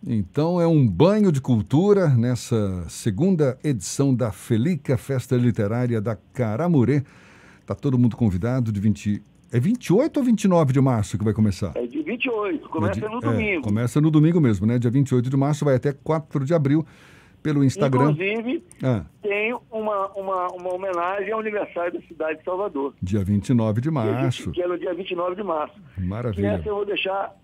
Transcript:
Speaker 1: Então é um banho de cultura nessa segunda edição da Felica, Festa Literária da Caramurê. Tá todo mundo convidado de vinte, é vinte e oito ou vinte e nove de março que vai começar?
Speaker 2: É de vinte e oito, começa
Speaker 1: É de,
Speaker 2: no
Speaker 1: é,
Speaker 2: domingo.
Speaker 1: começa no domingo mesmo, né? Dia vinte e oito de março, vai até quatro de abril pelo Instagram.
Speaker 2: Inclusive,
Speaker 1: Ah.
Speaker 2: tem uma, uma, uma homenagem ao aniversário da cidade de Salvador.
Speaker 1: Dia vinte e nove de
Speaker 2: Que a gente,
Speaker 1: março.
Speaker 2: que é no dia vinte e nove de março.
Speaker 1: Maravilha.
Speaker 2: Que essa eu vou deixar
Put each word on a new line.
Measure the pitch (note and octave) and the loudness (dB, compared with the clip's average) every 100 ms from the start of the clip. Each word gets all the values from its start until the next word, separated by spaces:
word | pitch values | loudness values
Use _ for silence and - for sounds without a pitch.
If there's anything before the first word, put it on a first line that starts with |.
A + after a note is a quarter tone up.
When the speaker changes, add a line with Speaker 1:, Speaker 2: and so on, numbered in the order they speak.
| F3 | -4
Speaker 1:
Então | A#2 F#2 - D#3 F3+ | -4 -2 -2 0 2
é | E3+ | 4
um | D#3+ B2+ | 4 4
banho | E2+ E3 G#3+ G3+ | 4 4 6 4
de | C#3+ | 2
cultura | C3 A#2 G2+ C#3 G3 G3+ F3 | 2 0 2 2 4 4 4
nessa | B2+ A#2 B2 - A2+ G2+ F#2 E2 | 2 2 -2 -2 -2 -2 -4 -8
segunda | - - F#2+ F3 F#3 C#3+ A#2 | -6 -4 0 2 2 2 0
edição | D#3 B2+ - - C#3 B2+ | -4 -4 -4 -2 0 2
da | A#2+ | 0
Felica, | F#2 - A2+ C3 F3+ - B2 | -4 -2 0 2 -2 -2 -2
Festa | - C3+ - B2+ | -2 -6 0 2
Literária | B2 G#2 G#2 A#2 B2 A2+ | 2 2 0 0 0 -2
da | G#2+ G#2+ _ | -2 -6 _
Caramurê. | - A#2 G#2+ F3+ D#3+ A2+ C#3+ C#3+ - - - - - - | -4 -2 0 2 4 4 2 -2 -12 -20 -20 -20 -20 -10
Tá | G2 | -6
todo | C#3+ B2+ | -2 2
mundo | B2 G2+ | 2 2
convidado | A#2 F2+ A2+ C3 A2+ | 0 2 -2 -2 -2
de | G2+ | 0
vinte, | G#2 G2 G#2 G2+ - _ _ | 0 0 -2 -4 -6 _ _
é | A#2 | -2
vinte | C3+ A#3+ - | 0 -2 2
e | |
oito | F#3+ D4+ - | 4 4 2
ou | |
vinte | B3+ A3 G3 | 2 2 4
e | |
nove | F3 D3 | 4 4
de | C3 | 4
março | C3+ A#2+ G2+ G2+ | 4 2 0 -2
que | |
vai | G#2 | -2
começar? | G#2 G#2+ F#2+ F#2 - | 2 2 0 -4 -6
Speaker 2:
É | B2 | -6
de | D4+ | -6
vinte | D4 A#3 C#4 | -6 -4 -4
e | |
oito, | A3+ G#3 - - | -2 -2 -4 -6
começa | - G#2 G2 | -4 -2 -2
Speaker 1:
É | |
de, | - | -6
Speaker 2:
no | - | -4
Speaker 1:
é, | |
Speaker 2:
domingo. | A#2 A2 - F3+ | -2 -2 0 -2
Speaker 1:
começa | A#2+ G#2 A#2+ - | -2 -2 0 2
no | D#3 | 4
domingo | D#3 D3+ F3 | 4 4 4
mesmo, | C3+ G2+ G#2+ | 2 2 2
né? | B2 | 2
Dia | A#2+ | 2
vinte | A#2+ C#3 | 2 2
e | B2+ | 2
oito | A#2+ | 2
de | C3+ | 0
março, | C#3 D3+ | 0 0
vai | D3 B2+ | 2 2
até | C#3+ | 0
quatro | C#3+ - D#3 D#3 D3+ | -6 -4 -4 -2 -6
de | C3+ E3 | 0 0
abril | C3+ D3 D#3 - - - - _ | 2 2 0 -12 -20 -20 -20 _
pelo | D3+ D3 | -2 2
Instagram. | C#3 C3+ C#3+ B2+ C#3+ | 2 2 0 4 4
Speaker 2:
Inclusive, | D3+ F#3+ A3 A3+ E4+ - - | 2 0 -2 -2 -6 -6 -6
Speaker 1:
Ah. | C3 A#2 D2+ _ | -2 -2 -4 _
Speaker 2:
tem | G#3 G3+ G#3+ B3 _ | -4 -2 -2 -6 _
uma, | A3+ G#3+ G#3 G3 | -6 -4 -2 -4
uma, | G3 F#3+ F#3 F3+ | -6 -6 -4 -4
uma | F3+ F3+ | -6 -6
homenagem | F3+ G3 F3+ F3 G3 G3 | -6 -4 -2 -2 -4 -4
ao | A3 | -4
aniversário | G#3+ G#3 E3 - F3 | -4 -4 -6 -4 -6
da | F3 - | -6 -14
cidade | D#3+ D#3 D#3 | -8 -6 -6
de | - | -6
Salvador. | F#3 G3+ D3 C#3 - | -4 -4 -4 -6 -6
Speaker 1:
Dia | F#2 G#2+ | -4 -2
vinte | F#2 G2+ F#2+ | 0 -2 2
e | |
nove | B2 A2 G#2+ | 0 2 0
de | C3+ | -2
Speaker 2:
Que | D#3 | -2
a | |
gente, | G#2+ A#2+ | -2 -2
Speaker 1:
março. | C3+ B2+ - | -2 -4 -6
Speaker 2:
que | - | -6
é | F3+ | -4
no | F3 | -4
dia | F#3+ E3+ | -6 -8
vinte | F#3 | -6
e | F3+ | -6
nove | F3+ F3+ | -4 -6
de | |
março. | G3+ D#3+ D3+ - D#3 - | -6 -4 -6 -10 -20 -8
Speaker 1:
Maravilha. | F2+ G#2 B2 G2+ G2+ | -6 -4 -6 -2 -2
Speaker 2:
Que | G2 | -2
essa | D#2 | -4
eu | G#3 | -6
vou | G3+ | -4
deixar | F#3+ F#3 G3 G#3 - | -4 -4 -4 -6 -12